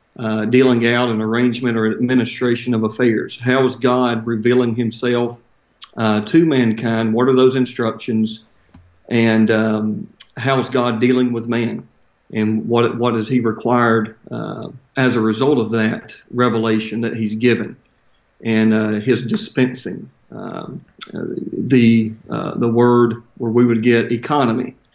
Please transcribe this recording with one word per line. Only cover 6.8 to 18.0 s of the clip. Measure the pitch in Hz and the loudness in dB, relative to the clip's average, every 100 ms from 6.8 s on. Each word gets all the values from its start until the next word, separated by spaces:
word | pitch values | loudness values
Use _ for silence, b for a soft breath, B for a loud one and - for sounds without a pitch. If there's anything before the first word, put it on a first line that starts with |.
| 117 113 113 | -2 -2 0
What | 113 127 | 2 4
are | |
those | 131 131 131 | 4 4 4
instructions? | 123 - 113 107 - 110 110 110 _ _ b b _ _ - | -2 -2 -4 -4 -4 -2 -2 -6 _ _ b b _ _ -4
And, | 120 113 110 110 | 0 2 4 4
um, | 110 110 107 107 107 - - - - | 2 0 -2 -4 -6 -10 -18 -18 -6
how | 131 131 | -2 -2
is | - | 0
God | 131 123 110 | -2 -2 0
dealing | 123 127 123 | 2 2 0
with | 117 117 | -2 -4
man? | 117 110 110 - _ _ _ _ | -2 -2 -6 -12 _ _ _ _
And | 110 107 110 - | -4 -2 -2 0
what, | 117 120 117 | 0 0 0
what | 120 117 | -2 -2
is | 107 | 0
he | 127 | 0
required, | 110 - 117 120 117 110 110 - - | 0 -2 0 2 2 2 -2 -8 -14
uh, | 113 104 104 - - _ - | -10 -10 -10 -14 -16 _ -2
as | 127 | 0
a | 117 | 2
result | 110 110 135 135 | 0 0 0 0
of | 107 | 0
that | 113 110 - - - - | 0 -2 -4 -10 -20 -8
revelation | 123 123 110 110 110 - 110 | -2 0 0 0 0 -2 -4
that | 120 113 | -4 -4
he's | 107 | -4
given | 110 123 110 104 - _ _ | 0 2 2 -2 -12 _ _